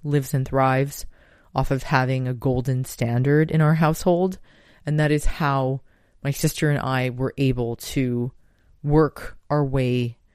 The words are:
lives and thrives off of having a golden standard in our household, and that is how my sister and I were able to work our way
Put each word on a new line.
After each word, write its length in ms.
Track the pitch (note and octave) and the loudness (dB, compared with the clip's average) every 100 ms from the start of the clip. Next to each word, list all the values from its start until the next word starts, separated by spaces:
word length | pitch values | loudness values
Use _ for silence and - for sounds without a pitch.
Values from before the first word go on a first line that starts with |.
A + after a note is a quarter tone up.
lives 300 | D3 C#3+ C3 | -2 -2 0
and 140 | C3+ B2+ | -4 -2
thrives 580 | C3+ C3 C3 C#3 - - - _ _ _ | 0 2 2 -2 -4 -14 -16 _ _ _
off 180 | C3+ C3 | -2 0
of 120 | C3+ | -2
having 440 | - C3+ C3 C3 B2+ | 0 0 2 -2 -4
a 60 | |
golden 520 | B2 C3+ B2+ B2+ B2+ C3+ | -2 -2 0 0 -2 -4
standard 680 | - A#2 A#2+ C3+ D3+ D#3 | -4 0 2 4 4 4
in 80 | D#3 | 4
our 160 | D3+ D#3+ | 4 4
household, 640 | D#3 D#3+ F#3 F3 F#3 F#3 - _ _ _ D3 | 2 2 2 2 0 -4 -16 _ _ _ -4
and 120 | D3+ | 0
that 140 | D3+ | 2
is 140 | D3 - | 2 0
how 560 | - D3 C#3 C3 C3+ - _ _ _ | 0 -2 0 0 -4 -8 _ _ _
my 80 | C#3 | -6
sister 380 | - D#3 - D3+ | -2 -2 0 0
and 100 | C#3+ | 0
I 300 | C3 C3 B2+ | -2 -2 -2
were 240 | B2 C3 - | -4 -6 0
able 380 | C3+ B2 A#2 A#2 | 0 0 -4 -6
to 560 | - C#3 B2+ A#2+ B2 - _ _ _ _ | -6 -2 -2 -2 -4 -8 _ _ _ _
work 560 | C#3+ D3+ D3+ - - - - | 2 4 4 0 -16 -14 -4
our 140 | D3 | -2
way 540 | C#3 C3+ B2+ B2 A#2+ - _ | 0 0 0 0 -2 -6 _